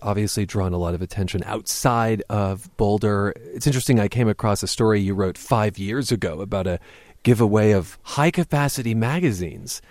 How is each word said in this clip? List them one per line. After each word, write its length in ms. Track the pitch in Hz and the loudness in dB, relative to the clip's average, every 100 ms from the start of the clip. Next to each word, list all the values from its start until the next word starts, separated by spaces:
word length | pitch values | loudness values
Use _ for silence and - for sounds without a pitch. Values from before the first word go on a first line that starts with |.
obviously 440 | 104 101 107 - 98 | -2 0 0 -2 -2
drawn 280 | 104 92 | 0 0
a 40 | 87 | 0
lot 160 | 85 | -2
of 80 | 87 | -2
attention 420 | 90 - 92 92 - | -4 -4 -4 -4 -4
outside 760 | 110 - - 135 120 113 107 - | -6 -6 -2 0 2 2 -2 -2
of 400 | 107 98 95 - - | -2 -2 -4 -8 -2
Boulder. 580 | 104 104 107 101 101 - | 0 2 2 2 0 -4
It's 280 | - - 147 | -10 -4 0
interesting, 340 | 131 - 120 | 0 2 2
I 100 | 104 | 2
came 180 | 117 113 | 2 0
across 340 | 101 107 98 | 2 0 0
a 60 | 95 | -2
story 320 | - 110 107 | 0 2 2
you 160 | 98 98 | 2 0
wrote 220 | 95 - | -2 -4
five 420 | - 117 107 95 | -2 0 0 -2
years 320 | 98 127 127 | -6 -4 -2
ago 300 | 113 87 78 | -2 -2 -6
about 260 | 98 101 92 | -4 -2 -2
a 120 | 85 - - - - | -4 -6 -20 -20 -2
giveaway 460 | 120 113 110 107 107 | 2 4 4 4 4
of 300 | 98 85 - | 4 0 -10
high-capacity 920 | - - 156 180 160 147 143 - 117 113 | -8 0 0 0 0 0 0 -2 -2 0
magazines 840 | 113 160 170 95 85 - - - - | 0 0 0 -2 -6 -10 -12 -14 -14